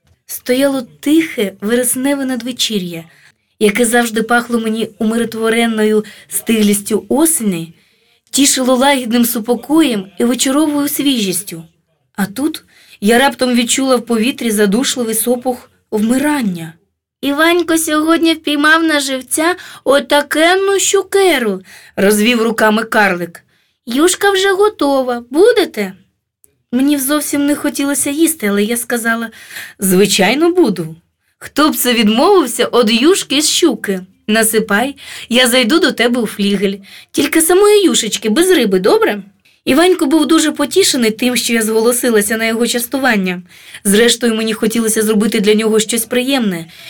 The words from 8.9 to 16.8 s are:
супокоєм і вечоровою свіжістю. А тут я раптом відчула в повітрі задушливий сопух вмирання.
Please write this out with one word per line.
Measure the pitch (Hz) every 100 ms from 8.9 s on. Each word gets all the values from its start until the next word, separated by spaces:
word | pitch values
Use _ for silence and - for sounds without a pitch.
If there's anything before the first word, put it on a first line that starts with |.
| 277 240 240 233
супокоєм | 240 214 240 - 311 294 208 185 -
і |
вечоровою | 240 247 269 277 311 294 285
свіжістю. | - 277 247 196 175 - 165 165 _ _ _ _ -
А | 196
тут | 202 311 311 - _ _ -
я | 202 233
раптом | 277 - 254
відчула | 240 240 - 269 247
в | 233
повітрі | 226 233 277 233
задушливий | 208 208 214 277 262 226 220
сопух | 240 247 254 247 - _ _
вмирання. | 214 220 262 294 294 220 170 165 165